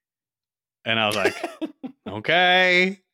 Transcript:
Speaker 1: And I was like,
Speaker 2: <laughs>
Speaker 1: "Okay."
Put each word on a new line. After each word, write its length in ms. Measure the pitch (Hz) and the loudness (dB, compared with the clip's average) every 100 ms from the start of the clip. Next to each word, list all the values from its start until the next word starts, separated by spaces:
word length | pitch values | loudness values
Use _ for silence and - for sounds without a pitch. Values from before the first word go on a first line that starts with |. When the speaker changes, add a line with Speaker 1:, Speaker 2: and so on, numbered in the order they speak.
| _ _ _ _ _ _ _ _ 113 | _ _ _ _ _ _ _ _ -4
Speaker 1:
And 140 | 113 | -2
I 80 | 107 | 0
was 80 | 104 | 0
like, 180 | 95 - | -2 -4
Speaker 2:
<laughs> 720 | - - 311 - 226 - - | -12 -12 -14 -12 -18 -16 -12
Speaker 1:
"Okay." 920 | 104 110 165 180 180 185 180 185 196 _ | -8 0 2 4 4 4 2 2 -2 _